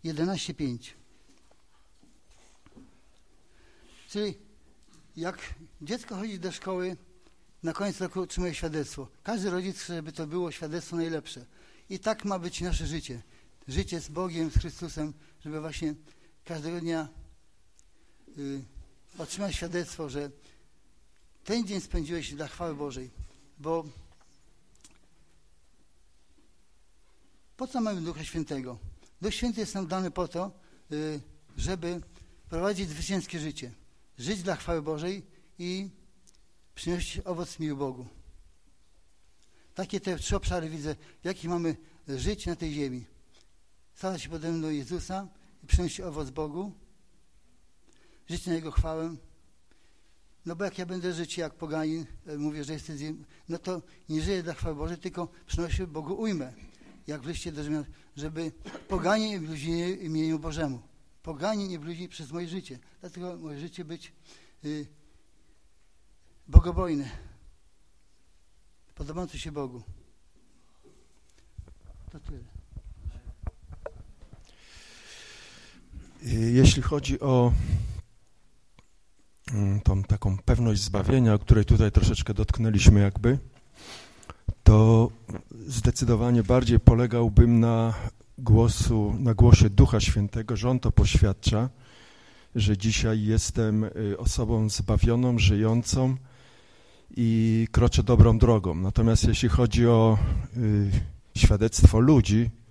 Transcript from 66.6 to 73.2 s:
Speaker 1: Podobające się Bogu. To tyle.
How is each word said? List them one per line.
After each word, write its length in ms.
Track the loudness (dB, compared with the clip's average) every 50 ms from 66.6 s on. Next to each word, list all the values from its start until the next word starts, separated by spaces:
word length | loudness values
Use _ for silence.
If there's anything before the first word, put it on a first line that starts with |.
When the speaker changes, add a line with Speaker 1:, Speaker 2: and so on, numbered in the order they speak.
| 6 6 -4 -4 -4 -4 -4 -6 -6 -8 -12 -16 -18 -20 -20 _ _ -20 -20 _ _ _ _ _ _ _ _ _ _ _ _ _ _ _ _ _ _ _ _ _ _ _ _ _ _ _ _
Speaker 1:
Podobające 440 | -14 -14 -12 -10 -10 -10 -10 -12 -12
się 120 | -12 -10
Bogu. 320 | -10 -10 -10 -10 -12 -16 -18 -18 -20 -20 -20 _ _ _ _ _ _ _ _ _ _ _ _ _ _ _ _ -20 _ -20 _ _ _ _ _ _ _ _ _ _ _ -20 -20 -20 -20 _ _ -20 -20 -20 -20 -20
To 80 | -20 -18
tyle. 240 | -14 -14 -14 -14 -16 -18 -20 -20 -20 _ -20 -20 -18 -18 -20 -14 -14 -14 -14 -12